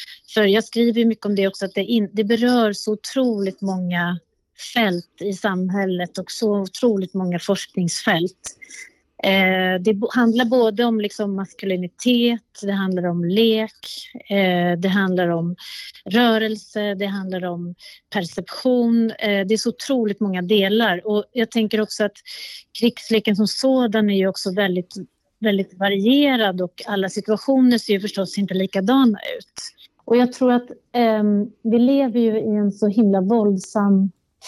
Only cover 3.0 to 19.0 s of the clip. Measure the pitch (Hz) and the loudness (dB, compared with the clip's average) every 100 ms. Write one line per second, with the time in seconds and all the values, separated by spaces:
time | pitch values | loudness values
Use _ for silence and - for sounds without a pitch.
3 | - 269 254 214 196 190 196 185 180 175 | -4 -2 0 0 -4 -4 -4 -4 -4 -2
4 | 175 175 _ _ _ - - 247 214 175 | -2 -4 _ _ _ -20 -6 -2 -2 -2
5 | - - 196 190 208 185 185 196 190 180 | -8 -10 -8 -4 -2 -2 -2 -2 -2 -2
6 | 180 - 175 - 220 202 190 - 247 202 | -6 -8 -10 -4 -2 0 -4 -2 0 0
7 | 185 196 185 175 - 196 - - 175 - | -2 -4 -4 -4 -2 -4 -4 -4 -4 -2
8 | - 170 185 - - - - - - _ | -2 0 -2 -6 -18 -18 -20 -20 -20 _
9 | _ - 196 190 185 185 185 185 185 202 | _ -6 0 2 2 2 0 0 0 0
10 | 226 247 233 233 240 254 226 202 240 226 | 0 2 2 2 2 4 2 2 0 0
11 | 208 - 208 196 196 - 196 185 180 - | -2 -4 -4 -4 -8 -8 -4 -4 -4 -4
12 | 247 247 240 233 _ - 196 196 190 185 | 0 2 2 0 _ -10 -4 -2 -2 -2
13 | 180 175 170 202 226 220 220 _ - - | -2 -2 0 2 4 2 -2 _ -18 -18
14 | - - - 196 185 175 175 170 185 196 | -18 -16 -4 0 2 2 2 0 0 0
15 | 190 180 175 170 170 180 - - - - | 0 0 0 0 -2 -6 -12 -16 -18 -16
16 | - 214 240 220 220 214 - 214 208 190 | -2 2 4 2 0 -6 -8 -6 -4 -4
17 | 202 196 190 185 180 175 175 175 - - | -4 -6 -6 -6 -6 -6 -10 -12 -20 -20
18 | _ 208 170 - 180 - 262 247 233 233 | _ -6 -6 -8 -12 -4 0 2 2 2